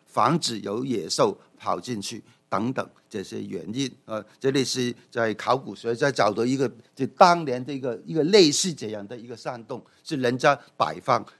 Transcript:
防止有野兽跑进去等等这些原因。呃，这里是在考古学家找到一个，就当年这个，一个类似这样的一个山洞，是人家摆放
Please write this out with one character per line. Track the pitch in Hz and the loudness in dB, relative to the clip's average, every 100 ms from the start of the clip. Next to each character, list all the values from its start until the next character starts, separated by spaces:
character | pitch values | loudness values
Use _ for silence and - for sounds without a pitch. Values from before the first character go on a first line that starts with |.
| _ | _
防 | - 113 165 | 2 2 2
止 | - 113 | -2 -6
有 | 101 104 139 | -6 -6 -4
野 | 110 82 | -4 -4
兽 | - 117 - _ _ | 0 2 0 _ _
跑 | 104 90 | -4 -4
进 | 90 117 | -4 -8
去 | 95 110 - _ _ | -8 -12 -16 _ _
等 | 113 117 | -2 -2
等 | 131 98 _ _ | -4 -6 _ _
这 | 107 | -12
些 | 92 110 | -10 -10
原 | 104 95 80 | -8 -10 -8
因。 | 117 135 - - | -6 -6 -8 -10
呃， | 110 104 _ | -10 -10 _
这 | 131 | 0
里 | 139 | 0
是 | 127 131 123 117 _ | 0 -2 -4 -4 _
在 | - 113 | -2 -2
考 | 104 - 127 | -2 0 -2
古 | 120 98 | -2 -8
学 | 113 120 | -6 0
家 | 147 | 0
找 | 135 107 | 2 2
到 | 104 120 | 2 0
一 | 135 | 0
个， | 127 113 _ - | -2 -6 _ -6
就 | 131 | -6
当 | - 185 175 156 | 6 6 6 0
年 | 123 127 | -6 -6
这 | 139 | -6
个， | 131 113 - | -6 -6 -4
一 | |
个 | 160 143 | 0 6
类 | 208 165 | 8 8
似 | 143 190 | 4 -2
这 | 151 110 | -4 -8
样 | 107 101 | -10 -12
的 | 120 | -14
一 | 117 | -14
个 | 113 | -12
山 | - 123 110 | -10 -12 -12
洞， | 123 - _ | -14 -14 _
是 | - 151 | -10 -2
人 | 123 127 | 0 4
家 | 151 139 - - | 4 4 -2 -4
摆 | 82 82 | -2 -2
放 | 113 120 101 _ | -2 -2 -2 _